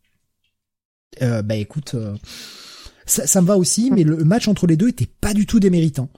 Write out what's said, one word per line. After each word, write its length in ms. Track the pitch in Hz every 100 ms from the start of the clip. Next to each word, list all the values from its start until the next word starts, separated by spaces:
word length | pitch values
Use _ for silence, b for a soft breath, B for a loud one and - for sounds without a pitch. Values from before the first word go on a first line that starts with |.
| _ _ _ _ _ _ _ _ _ _ _ -
Euh, 200 | 123 113
bah, 140 | 104 107
écoute, 380 | 104 151 - 123
euh, 200 | 107 101 B B B B B B B B -
ça, 220 | - 139
ça 140 | 196
me 60 | 175
va 100 | 202
aussi, 340 | 175 - 247
mais 120 | 226
le 200 | 156 160
match 240 | 156 226 214
entre 200 | 196 175
les 100 | 160
deux 120 | 240
était 160 | - -
pas 260 | - 202
du 120 | 208 208
tout 140 | 226
déméritant. 500 | 190 175 160 139 127